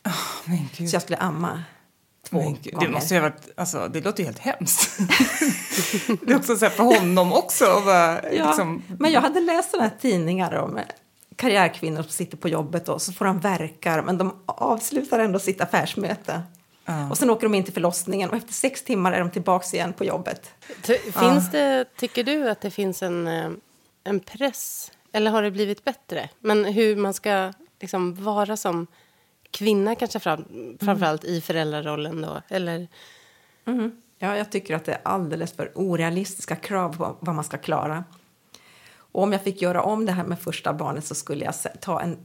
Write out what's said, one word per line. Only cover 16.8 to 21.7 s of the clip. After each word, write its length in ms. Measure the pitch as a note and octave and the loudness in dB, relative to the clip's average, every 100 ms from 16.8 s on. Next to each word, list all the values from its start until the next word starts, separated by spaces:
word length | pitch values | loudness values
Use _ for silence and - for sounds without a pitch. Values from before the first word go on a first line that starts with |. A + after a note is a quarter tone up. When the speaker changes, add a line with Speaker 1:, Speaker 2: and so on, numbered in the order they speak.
| - | -6
Speaker 1:
Ja. 240 | D#3+ C#3+ | -4 -2
Speaker 2:
Och 80 | - | 2
sen 120 | C4 | 2
åker 140 | A3+ | 4
de 120 | A3 G3+ | 4 2
in 80 | |
till 100 | F#3+ | 0
förlossningen 560 | - E3+ F3 - F#3+ F#3 | 0 0 0 -4 -2 -2
och 60 | A#3 | -4
efter 180 | - | -6
sex 300 | - C4+ C4+ | -2 -2 -2
timmar 280 | - G#3 F3+ | -2 0 2
är 80 | F#3 | 2
de 120 | F3 | -2
tillbaks 420 | F3+ F3 F3+ - | -2 2 2 2
igen 200 | F3 F3 | -4 -4
på 100 | - D#3+ | -2 -2
jobbet. 460 | E3 E3 - - - - - - | -2 -4 -8 -12 -20 -20 -8 0
Speaker 3:
T-, 120 | B3 A3 - | 0 0 4
Speaker 2:
Ja. 40 | A#3+ | 6
Speaker 3:
finns 200 | C#4+ C#4 | 6 4
det, 340 | D4 C#4 | 2 4